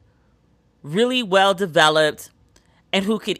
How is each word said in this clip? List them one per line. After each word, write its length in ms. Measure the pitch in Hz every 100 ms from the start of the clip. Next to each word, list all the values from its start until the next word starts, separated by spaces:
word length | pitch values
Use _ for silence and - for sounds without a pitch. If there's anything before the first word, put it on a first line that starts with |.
| _ _ _ _ _ _ _ _
really 400 | 139 170 240 254
well 320 | 214 190 196
developed 760 | 185 190 156 156 156 151 - - _ _ _ _ _ _
and 120 | 190
who 160 | 196 220
could 180 | - 180